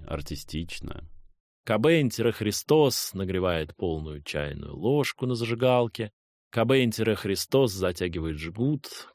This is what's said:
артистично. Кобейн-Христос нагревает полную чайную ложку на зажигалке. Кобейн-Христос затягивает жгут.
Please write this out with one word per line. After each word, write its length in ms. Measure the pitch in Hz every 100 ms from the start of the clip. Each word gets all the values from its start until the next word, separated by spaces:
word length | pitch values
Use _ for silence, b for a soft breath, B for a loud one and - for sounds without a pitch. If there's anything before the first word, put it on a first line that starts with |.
| 80
артистично. 1040 | 76 73 76 - 78 85 - - - - - - _ _ _ -
Кобейн-Христос 1500 | 107 139 165 131 - 113 - 104 101 - 156 143 - -
нагревает 600 | 95 95 92 90 85 78 -
полную 440 | 92 80 78 76
чайную 540 | 73 76 73 71 - -
ложку 500 | 95 147 139 - 127
на 100 | 120
зажигалке. 760 | 117 117 127 123 120 - 107 - _ _ _
Кобейн-Христос 1200 | - 113 135 123 110 110 101 101 95 - 135 131
затягивает 640 | 95 92 90 90 85 80 76
жгут. 720 | 80 98 131 147 - - -